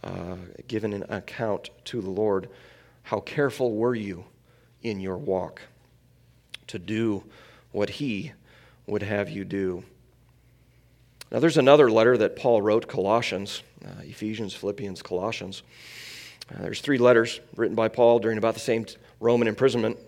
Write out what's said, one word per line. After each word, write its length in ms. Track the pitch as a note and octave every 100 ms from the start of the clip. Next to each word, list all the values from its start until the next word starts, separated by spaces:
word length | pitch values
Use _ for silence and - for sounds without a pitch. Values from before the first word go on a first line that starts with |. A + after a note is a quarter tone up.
Uh, 320 | F#2 F#2 F2 F2+ F2 - -
give 160 | A2
an 200 | G#2+ G2+ -
account 600 | G#2 - - A2+ G2+ - - -
to 160 | B2
the 80 | F#2+
Lord. 400 | F#2+ G#2+ G2 F#2 - - - _ _
How 160 | - G#2+
careful 560 | - - C#3 - B2+ A2
were 180 | A#2+ A#2+
you 300 | G2+ F2 - _ _ _ _ _
in 180 | A2+ G2+
your 180 | F#2+ F2+
walk? 440 | D3 F#2 F#2 - - _ _ _ _ _ _ _ _ - -
To 80 | G#2
do 440 | F2 A2 A2+ G2 - - - - _
what 160 | - G2+
he 420 | - C#3+ G2+ D3 - _ - - _ -
would 160 | G#2
have 260 | G2+ G#2 G2
you 140 | E2+
do. 400 | F#2+ G2 F#2 F2+ - _ _ _ _ _ _ _ _ _ _ _ _ _ -
Now, 100 | A#2
there's 180 | D#3+ D#3
another 340 | C3 D3 C3
letter 260 | A2 A2+ B2
that 200 | G#2 -
Paul 240 | C3 A2+
wrote, 260 | G#2 G#2+ -
Colossians, 760 | - F#2+ A2+ A#2 F#2 G2+ - - - -
uh, 160 | F#2
Ephesians, 500 | - - G#2+ A2 G#2
Philippians, 480 | - G2+ G2+ G2+ F2+
Colossians. 600 | - F2+ G2 A#2 F#2+ G2 - - - - - - - - -
Uh, 120 | -
there's 180 | F2+ -
three 180 | - C3+
letters 440 | B2 A#2 A#2 - - -
written 180 | A2+ A2
by 140 | A2
Paul 300 | - A#2 A#2
during 180 | A2 A2
about 160 | A2+
the 80 | A2
same 240 | - A2+ A2
t-, 100 | - - _
Roman 300 | A2+ A#2+ A#2
imprisonment 480 | G#2+ C3+ A#2+ A2 A#2+